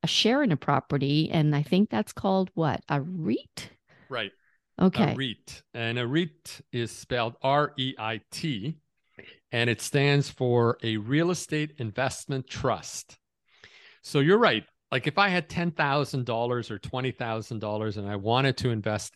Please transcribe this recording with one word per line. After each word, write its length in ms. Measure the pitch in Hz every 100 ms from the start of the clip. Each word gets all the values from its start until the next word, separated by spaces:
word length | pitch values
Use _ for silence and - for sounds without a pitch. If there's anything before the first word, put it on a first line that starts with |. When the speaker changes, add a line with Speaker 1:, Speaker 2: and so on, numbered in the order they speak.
Speaker 1:
a 40 | 165
share 360 | - 214 262
in 80 | 269
a 60 | 143
property, 720 | - 139 - 143 139 151 160
and 240 | 160 151 147
I 80 |
think 260 | 147 185 214
that's 240 | 220 214
called 360 | - 196 190 185
what? 280 | - 156 - -
A 120 | 147
reit? 720 | 147 185 165 269 - - - - _ _ _
Speaker 2:
Right. 220 | 123 98 - _ _ _ -
Speaker 1:
Okay. 340 | 185 202 143
Speaker 2:
A 20 | 127
reit. 480 | 131 98 - - _
And 240 | 117 113 120
a 80 | 120
reit 540 | 151 180 - - - -
is 200 | 120 113
spelled 440 | - - 123 113 -
R 320 | 135 143 147 131
E 180 | 131 -
I 240 | 110 110 -
T, 460 | - 160 110 120 160 _ _ _ - - - _
and 180 | 117 120
it 120 | 110
stands 480 | - 143 139 143 139
for 480 | - 127 120 117 -
a 140 | 113 110
real 340 | 107 147 170
estate 420 | 175 - 151 151 -
investment 680 | 113 104 131 - - 135 -
trust. 680 | - 131 110 - - - - _ _ _ _ - - - _
So 180 | - 147
you're 180 | 143 208
right. 260 | 220 110 - _ _
Like, 140 | 131 151
if 120 | 190
I 100 | 202
had 200 | 180 160
ten 220 | 180 175
thousand 540 | 156 147 143 139 139 123
dollars 460 | 113 120 123 110
or 80 | 107
twenty 320 | - 131 127
thousand 480 | - 117 110 107 110
dollars 380 | 107 107 110 104
and 100 | 101
I 60 | 104
wanted 420 | 104 123 135 127
to 120 | 127
invest 420 | 113 107 107 -